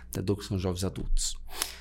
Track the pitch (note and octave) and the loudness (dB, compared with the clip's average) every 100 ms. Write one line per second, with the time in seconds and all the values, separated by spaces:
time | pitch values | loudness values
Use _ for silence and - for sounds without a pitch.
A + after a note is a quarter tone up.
0 | - G2 F#2+ G2+ - G2 F#2 F2 F#2 - | -6 -2 2 0 2 0 2 2 0 0
1 | - - - - - - - - | 2 4 4 -4 -8 -4 -6 -6